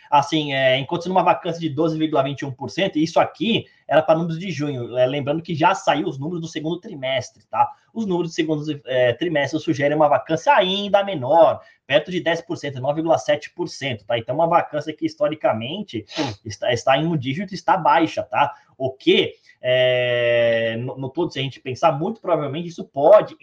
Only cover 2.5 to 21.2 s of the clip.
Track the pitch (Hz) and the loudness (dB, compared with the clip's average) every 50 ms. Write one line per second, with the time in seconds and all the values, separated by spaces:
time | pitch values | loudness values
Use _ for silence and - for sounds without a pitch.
2.5 | 127 - 135 117 - - 190 196 - 151 156 165 - - 151 - - - 165 220 | -10 -10 -12 -10 -4 -4 -4 -2 0 -2 -2 0 2 2 0 0 0 -6 -2 -2
3.5 | 226 - - - _ _ _ - 139 160 156 - 160 160 170 170 160 160 185 202 | -2 -2 -2 -6 _ _ _ 0 2 2 4 4 2 2 2 -4 -4 -6 -6 -8
4.5 | 156 131 147 147 143 127 120 110 113 127 127 127 139 147 131 139 147 165 160 - | -6 -6 -4 -4 -4 -6 -8 -6 0 0 0 2 0 -2 -2 -2 -4 -4 -4 -6
5.5 | 175 131 156 175 180 185 - - 202 - 190 180 143 135 135 160 180 170 165 156 | -2 2 2 2 2 2 0 -2 0 0 -2 -4 -6 -8 -8 -8 -8 -8 -8 -8
6.5 | - 156 147 156 175 175 - 220 196 143 131 131 135 127 117 - _ _ _ _ | -8 -8 -6 -6 -6 -6 -8 -12 -12 -8 -6 -4 -4 -4 -4 -6 _ _ _ _
7.5 | - 113 - - - _ _ _ - 220 226 196 180 175 175 165 - - 165 156 | 0 0 0 0 -2 _ _ _ -8 -6 -4 -2 0 -2 -2 -2 -2 -2 -2 0
8.5 | 156 151 147 156 151 143 - 120 131 127 127 156 - - 170 180 160 147 139 127 | -2 -2 -2 -6 -6 -8 -6 -2 0 2 2 2 2 0 -2 -2 0 0 0 0
9.5 | - 156 - - 151 123 143 143 147 151 156 147 147 - - - 160 160 - - | -2 -4 -2 -2 -2 0 0 0 2 4 4 4 4 2 0 0 -2 0 2 4
10.5 | 294 254 196 185 190 196 202 202 190 202 196 202 196 156 123 127 151 165 160 139 | 4 4 4 2 0 -4 -2 2 2 2 2 2 -4 -4 0 2 6 6 6 6
11.5 | 117 - - _ _ _ _ - 135 151 151 - 180 175 139 160 165 - - - | 4 0 -6 _ _ _ _ 2 2 2 2 0 -4 -2 0 0 0 -2 -2 -8
12.5 | 170 - - 143 127 127 127 143 147 160 160 165 160 135 - - 151 147 - - | -8 -6 -6 -8 -8 -4 -2 -2 -2 0 2 2 2 2 2 0 0 0 -2 -10
13.5 | _ - 175 160 - - 135 139 123 107 _ - 117 120 113 - 127 147 165 165 | _ -8 -8 -8 -8 -8 -6 -6 -6 -6 _ -4 -4 -2 -2 -2 -2 0 2 4
14.5 | 175 165 156 - - 151 143 156 151 - 165 156 - - 147 147 151 147 - 156 | 4 2 2 0 -4 -6 -6 -6 -8 -4 -4 -6 -4 -2 -2 -2 -2 0 0 0
15.5 | 123 110 110 123 160 208 208 - - 113 107 - - - 151 131 107 - - 110 | 0 0 -4 -8 -8 -8 -10 -8 -8 -10 -10 -8 -6 -4 -4 -4 -4 -8 -12 -12
16.5 | 101 - - 117 127 117 - - 131 143 156 165 170 156 117 131 135 156 208 196 | -10 -6 -4 -2 -2 -2 0 2 2 2 2 0 -2 -2 -2 -4 -4 -4 -6 -8
17.5 | 202 165 - - 175 190 160 151 143 165 160 156 - - - - - 113 143 - | -10 -8 -2 0 0 2 4 4 4 4 2 0 -2 -4 -6 -4 0 0 0 0
18.5 | - - _ _ _ - 135 127 - - - 156 190 185 160 147 - _ _ _ | -2 -8 _ _ _ -6 -6 -6 -6 -4 0 2 2 4 2 -2 -4 _ _ _
19.5 | - _ - 127 127 127 127 127 127 123 123 123 120 120 120 120 120 120 117 117 | -16 _ -2 0 2 4 4 4 2 2 2 0 0 2 2 2 4 4 4 4
20.5 | 117 117 113 113 113 113 120 127 - 135 135 127 - - | 2 2 0 0 -2 -4 -6 -8 -8 -8 -8 -8 -4 -4